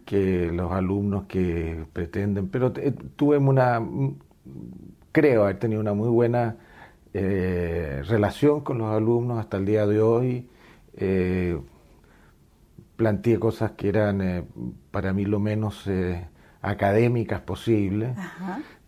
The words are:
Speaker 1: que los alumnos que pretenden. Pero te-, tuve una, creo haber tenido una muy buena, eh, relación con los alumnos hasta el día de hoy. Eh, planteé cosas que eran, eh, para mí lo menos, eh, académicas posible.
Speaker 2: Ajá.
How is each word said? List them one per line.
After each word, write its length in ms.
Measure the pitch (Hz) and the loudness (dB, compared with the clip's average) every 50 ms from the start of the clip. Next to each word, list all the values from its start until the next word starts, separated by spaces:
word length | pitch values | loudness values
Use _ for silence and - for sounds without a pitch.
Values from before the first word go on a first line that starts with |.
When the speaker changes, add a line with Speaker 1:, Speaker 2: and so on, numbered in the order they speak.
| - | -6
Speaker 1:
que 460 | - - - - 95 95 90 87 82 | -2 0 2 2 2 2 2 0 0
los 200 | 85 85 90 85 | -2 -2 -2 -2
alumnos 520 | 92 95 95 90 98 101 101 101 98 98 95 | -2 0 0 0 0 0 0 0 -2 -2 -4
que 600 | - - 92 92 87 82 85 80 82 82 80 80 - | -4 -2 -2 0 0 0 -2 -4 -4 -6 -8 -10 -10
pretenden. 560 | - 90 87 82 - 104 101 104 98 101 95 95 | -8 -8 -8 -6 -4 -4 -2 -2 -2 -2 -4 -4
Pero 240 | - 127 127 127 | -2 0 0 0
te-, 200 | - 139 - 143 | -2 -2 -4 -4
tuve 440 | - - - - - - 147 147 147 | -4 -4 -10 -10 -4 0 2 4 4
una, 440 | 143 139 135 135 135 127 123 120 117 113 - 62 113 135 135 139 - - - _ _ - - - - 58 60 - - - - - - - _ | 4 4 4 4 4 4 4 2 0 -2 -4 -4 -4 -4 -4 -6 -8 -18 -20 _ _ -20 -18 -18 -16 -16 -16 -18 -18 -20 -20 -20 -20 -8 _
creo 300 | - 160 151 143 123 110 101 | 2 4 6 6 6 6 4
haber 140 | 98 95 - | 4 2 0
tenido 220 | - 113 110 110 | -2 -2 0 0
una 120 | 107 107 | 0 0
muy 160 | 104 101 110 120 | 0 0 2 2
buena, 480 | 117 117 120 117 120 120 117 113 110 - - - - - - - - _ _ - | 4 4 4 4 2 2 0 -2 -4 -8 -14 -20 -20 -20 -20 -20 -20 _ _ -8
eh, 920 | - 95 95 95 98 95 92 92 90 87 87 82 85 85 82 73 69 69 71 90 | -4 -2 -2 0 0 0 0 0 0 0 -2 -2 -2 -2 -4 -4 -6 -6 -2 0
relación 540 | 117 107 107 95 - - 143 147 147 151 | 2 2 2 2 0 2 2 2 2 2
con 160 | 143 143 135 117 | -2 -4 -4 -4
los 100 | 113 107 107 | -2 0 0
alumnos 420 | 110 110 113 117 120 120 123 120 113 | 0 2 2 2 2 0 -2 -4 -4
hasta 200 | 104 - - 98 | -6 -4 -4 -2
el 80 | 95 | 0
día 200 | 98 107 107 107 | 2 2 2 2
de 140 | 104 104 107 | 2 4 4
hoy. 480 | 110 113 117 117 127 127 123 123 131 - _ - - - - - - _ - | 4 4 4 2 2 0 -2 -4 -6 -12 _ -20 -20 -20 -20 -20 -20 _ -8
Eh, 680 | - 101 95 95 95 90 90 90 92 90 87 85 76 - - - - _ - - _ _ - - - - - _ _ _ _ _ _ _ _ _ - - _ _ | -4 -2 0 2 2 2 0 0 0 0 -2 -2 -4 -8 -12 -20 -20 _ -20 -20 _ _ -20 -20 -20 -20 -20 _ _ _ _ _ _ _ _ _ -20 -20 _ _
planteé 420 | - 113 110 104 95 - 120 113 95 | 0 0 2 2 2 2 2 2 2
cosas 340 | 113 113 104 - 117 104 | 2 0 0 0 -4 -4
que 160 | - - - 101 | -4 -4 -2 0
eran, 320 | 95 110 104 104 98 98 | 2 2 2 2 0 0
eh, 240 | 95 92 90 87 76 - - - 60 60 64 - - _ | 0 -2 -2 -4 -6 -10 -12 -12 -12 -12 -12 -14 -12 _
para 220 | - 101 95 95 | -6 -4 -2 -2
mí 120 | 95 98 101 | -2 0 0
lo 140 | 101 104 104 | 0 0 0
menos, 480 | 101 107 107 107 110 104 101 - - | 0 0 -2 -2 -2 -4 -6 -6 -4
eh, 420 | 101 95 92 92 90 87 85 90 - - - - - - _ | -4 -2 -2 -2 -2 -4 -6 -8 -12 -18 -20 -20 -20 -14 _
académicas 800 | - 95 104 - 104 98 101 113 120 120 120 117 107 - 104 95 | -6 -4 -2 0 2 2 4 4 4 4 2 0 -2 -2 -4 -6
posible. 720 | - - 98 - - 117 113 107 101 92 98 107 113 131 123 | -6 -6 -8 -4 0 2 2 2 2 0 -2 -2 -2 -4 -6
Speaker 2:
Ajá. 440 | 113 131 82 - - 185 190 190 254 311 - - - _ | -8 -10 -12 -12 -12 -10 -10 -10 -10 -12 -14 -18 -20 _